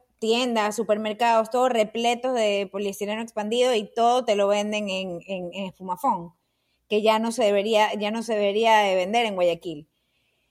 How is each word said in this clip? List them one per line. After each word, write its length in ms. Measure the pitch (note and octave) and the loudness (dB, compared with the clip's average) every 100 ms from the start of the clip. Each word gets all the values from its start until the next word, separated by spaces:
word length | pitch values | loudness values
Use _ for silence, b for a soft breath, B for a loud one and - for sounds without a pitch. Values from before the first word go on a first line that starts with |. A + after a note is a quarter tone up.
| _ - | _ -6
tiendas, 580 | A3 A#3 B3+ A3+ G#3 G#3 | 0 0 0 0 -2 -2
supermercados, 720 | G#3 G#3+ A3 G#3 A#3 A3+ A3 | -2 -2 -2 -2 2 2 2
todos 200 | B3 B3+ | 2 2
repletos 640 | A#3+ G#3+ A3+ A#3 A#3+ B3+ | 2 0 0 0 0 -2
de 340 | B3+ G#3+ G3+ G3 | 0 0 0 -2
poliestireno 520 | G3 G3+ G3 G3+ G#3+ | -4 -6 -4 -6 -6
expandido 520 | A3+ G#3+ G#3 A#3+ B3+ | -6 -6 -4 0 2
y 160 | A3+ G3+ | 2 -2
todo 300 | - A#3 B3 | 0 2 2
te 120 | A#3+ G3+ | 2 2
lo 100 | G3+ | 2
venden 420 | G#3 G#3 G#3+ G#3 | 2 0 -4 -4
en, 300 | F#3+ F#3+ E3+ F3 | -6 -6 -8 -8
en, 240 | F#3+ F3 | -8 -8
en 120 | F#3 F#3+ | -8 -10
espumafón, 680 | - F#3 F3 C4+ F3 E3+ _ _ _ _ _ - | -10 -10 -4 -2 -2 -6 _ _ _ _ _ -4
que 120 | G#3+ | 0
ya 180 | G#3+ A3 | 2 2
no 140 | A3+ | 0
se 120 | A#3 | 0
debería, 500 | G#3+ G3+ G#3 G#3+ G#3+ | 2 2 2 2 2
ya 160 | G#3 G#3 | 0 -4
no 120 | A3+ | -4
se 120 | A3 | -4
debería 440 | G#3 G3+ G#3 A3+ A3 | -2 0 2 4 4
de 160 | G3+ | 4
vender 300 | F#3 F#3 A#3 | 2 2 0
en 120 | A3+ F#3 | 0 0
Guayaquil. 520 | F3+ E3 F3 D3+ D#3 _ _ _ _ _ _ | 0 0 -6 -12 -14 _ _ _ _ _ _